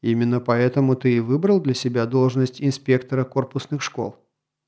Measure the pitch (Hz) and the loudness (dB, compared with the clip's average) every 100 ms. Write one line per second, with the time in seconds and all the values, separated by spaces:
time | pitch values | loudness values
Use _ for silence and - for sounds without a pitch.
0 | 117 117 120 120 120 120 127 127 135 131 | 0 0 2 0 0 2 2 2 2 2
1 | 131 120 113 143 196 196 143 127 127 120 | 2 0 0 0 2 2 0 -2 -2 -2
2 | 113 131 127 127 131 - 143 135 - 127 | 0 2 0 0 -2 0 -2 -2 0 0
3 | 127 135 131 135 135 135 - 147 - - | 0 -4 -2 -4 -4 -8 -8 -8 -6 -6
4 | 107 - _ _ _ _ | -8 -10 _ _ _ _